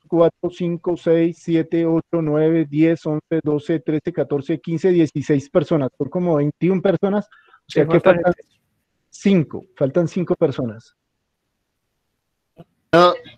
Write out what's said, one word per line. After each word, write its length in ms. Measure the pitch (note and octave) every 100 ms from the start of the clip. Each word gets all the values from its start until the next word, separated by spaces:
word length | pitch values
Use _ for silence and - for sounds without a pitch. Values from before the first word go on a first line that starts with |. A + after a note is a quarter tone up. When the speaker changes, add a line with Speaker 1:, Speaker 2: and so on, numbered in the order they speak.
| -
Speaker 1:
cuatro, 420 | E3+ E3 - F3
cinco, 460 | F3 F3 E3+ F3+
seis, 420 | E3+ E3+ E3 E3+ E3
siete, 440 | - E3 D#3+ E3+
ocho, 360 | E3 E3 - E3+
nueve, 440 | D#3 D3+ D#3+ E3 D3
diez, 360 | D3 D#3+ E3
once, 360 | D#3+ D3+ - D#3+
doce, 360 | D#3 D3 - E3
trece, 340 | - D3+ -
catorce, 460 | E3 C3+ C#3+ C3+ D#3+
quince, 280 | - E3 F#3+
dieciséis 600 | F3 D#3 D#3 C3 D3 -
personas. 400 | F3+ D3+ D#3+ C3 -
Son 100 | C#3
como 280 | F#3 F3+
veintiún 460 | D3+ D3 - E3+ F#3+
personas. 440 | G3 E3+ F#3+ G3+
O 460 | - _ _ _ -
sea 120 | -
Speaker 2:
Sí, 60 | D#3
Speaker 1:
que 100 | E3
Speaker 2:
falta 100 | F#3+
Speaker 1:
faltan 200 | F3 F3
Speaker 2:
gente. 260 | - - _ _ _ _ _ _
Speaker 1:
cinco. 560 | - G3+ F#3+ D3 - -
Faltan 320 | - C3+ F3 E3
cinco 280 | G3 E3+
personas. 600 | F3+ D#3 C3 A#2+ G#2+ - _ _ _ _ _ _ _ _ _ _ _ _ _ _ _ _ - - _ _
Speaker 3:
No, 200 | E3 F3+ F3 -